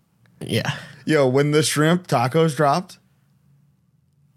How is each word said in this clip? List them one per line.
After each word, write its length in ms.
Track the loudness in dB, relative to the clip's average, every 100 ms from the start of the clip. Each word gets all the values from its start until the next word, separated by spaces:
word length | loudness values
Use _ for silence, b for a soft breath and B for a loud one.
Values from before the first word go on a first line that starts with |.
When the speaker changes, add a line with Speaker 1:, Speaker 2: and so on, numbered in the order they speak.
| _ _ _ -18
Speaker 1:
Yeah. 300 | -8 -6 -6 B B B -2
Speaker 2:
Yo, 220 | 2 2
when 240 | 2 2
the 100 | 2
shrimp 460 | 0 0 2 0 0
tacos 480 | -2 0 0 0 0
dropped, 420 | 0 0 -6 -16 _ _ _ _ _ _ _ _ _ _ _ _ _